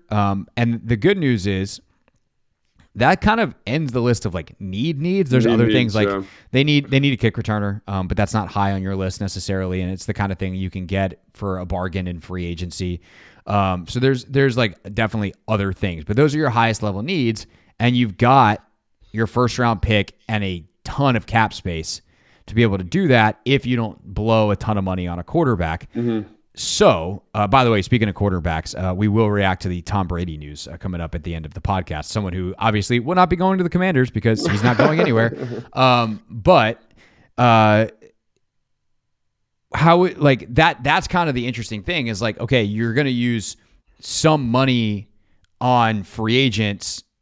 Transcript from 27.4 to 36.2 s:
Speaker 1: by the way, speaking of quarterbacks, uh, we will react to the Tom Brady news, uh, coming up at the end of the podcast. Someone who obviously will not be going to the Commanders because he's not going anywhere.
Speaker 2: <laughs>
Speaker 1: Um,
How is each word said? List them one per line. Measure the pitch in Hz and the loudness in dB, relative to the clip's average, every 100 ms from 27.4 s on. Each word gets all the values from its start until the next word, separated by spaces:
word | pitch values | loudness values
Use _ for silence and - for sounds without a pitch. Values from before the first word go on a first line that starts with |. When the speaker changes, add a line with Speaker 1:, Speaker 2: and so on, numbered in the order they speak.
| 104 | 2
Speaker 1:
by | 135 | 4
the | 123 | 4
way, | 110 | 2
speaking | 92 123 107 | 2 0 0
of | |
quarterbacks, | 92 101 90 80 80 - - | 0 -2 0 -2 -4 -6 -6
uh, | 92 | -4
we | 92 104 | 0 0
will | 104 110 | 2 2
react | 104 98 92 | 2 0 0
to | 95 | -4
the | 90 | -6
Tom | 82 101 90 | -4 -4 -4
Brady | 87 87 78 | -4 -6 -8
news, | 73 73 - | -12 -14 -14
uh, | 78 | -12
coming | 92 90 | -8 -8
up | 82 | -8
at | 85 | -8
the | 82 | -8
end | 82 80 | -8 -10
of | |
the | - | -8
podcast. | - 95 87 76 | -2 -2 -2 -8
Someone | 76 110 98 | -6 -4 -4
who | 90 90 - | -4 -6 -2
obviously | 113 107 98 123 | 0 0 0 -2
will | 120 180 | 0 2
not | 180 | 2
be | 170 | 2
going | 185 190 | 0 0
to | |
the | 175 | 0
Commanders | 175 185 147 127 | 0 2 2 0
because | 110 117 110 87 | 0 0 0 0
he's | 101 | 0
not | 120 120 | 2 4
going | - 156 | 2 2
anywhere. | 156 113 117 - 127 117 123 | 2 2 0 -2 -8 -10 -8
Speaker 2:
<laughs> | |
Speaker 1:
Um, | - 131 123 117 104 | 0 4 4 0 -4